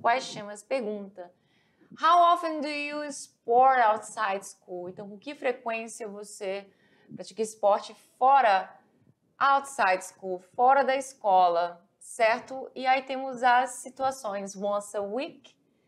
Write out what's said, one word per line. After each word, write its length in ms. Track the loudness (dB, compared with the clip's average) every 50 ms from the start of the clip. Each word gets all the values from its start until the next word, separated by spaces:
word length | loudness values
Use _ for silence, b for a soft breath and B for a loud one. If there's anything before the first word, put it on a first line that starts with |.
question, 440 | 0 0 0 0 -2 -6 -10 -12 -12
mais 160 | -12 -14 -14
pergunta. 720 | -8 -6 -4 -4 -4 -4 -6 -8 -10 -12 -16 -18 -18 -18 _ _ b b b b b b b b b b b -2
How 320 | 2 4 6 6 6 6 4
often 260 | 4 0 -2 -4 -4
do 80 | -6 -6
you 360 | -6 -6 -6 -6 -8 -8 -8
sport 760 | -8 -10 -12 -16 -18 _ _ _ 0 4 6 6 6 6 6
outside 680 | 4 4 2 0 -2 -10 -8 -6 -4 -4 -4 -6 -8
school? 440 | -12 -18 _ _ -14 -12 -12 -10 -12
Então, 180 | -12 -14 -16 -16
com 100 | -18 -16
que 160 | -14 -14 -12
frequência 680 | -6 -4 -4 -4 -4 -6 -8 -6 -6 -8 -10 -14 -14 -14
você 640 | -14 -12 -14 -16 -16 -14 -10 -8 -8 -6 -8 -10 -14 b b b b b b b b -18
pratica 260 | -16 -16 -12 -8 -6
esporte 540 | -6 -6 -4 0 2 2 2 2 0 -6 -16 -20 _ _ _ 0
fora, 500 | 4 6 6 6 6 4 4 2 0 -4 -10 _ _ _ _ _ _ _ _ _ _ _ _ -2
outside 640 | 2 2 2 2 0 -2 -2 0 2 2 2 0 -2
school, 360 | -6 -16 _ -10 -10 -8 -10 -10 _ _
fora 280 | 2 4 4 6 6 4
da 120 | 2 0 -2
escola, 840 | -4 -8 -12 _ 0 4 4 6 6 6 4 2 0 -2 -4 -10 _ _ _ _
certo? 720 | -20 -12 -4 0 2 2 2 0 -4 -8 -12 -12 -12 -12 -10
E 140 | -4 0 2
aí 160 | 2 2 0
temos 400 | -2 -6 -6 -6 -8 -4 0 2
as 260 | 4 4 4 2 0
situações, 840 | -4 -10 -16 -16 -8 -4 -4 -4 -4 -4 -6 -8 -8 -8 -8 -10 -10
once 420 | -8 -4 -4 -4 -4 -6 -6 -6 -8
a 40 |
week, 540 | -6 -6 -6 -6 -8 -8 -10 -16 _ _ _ _ _ _ _ _ _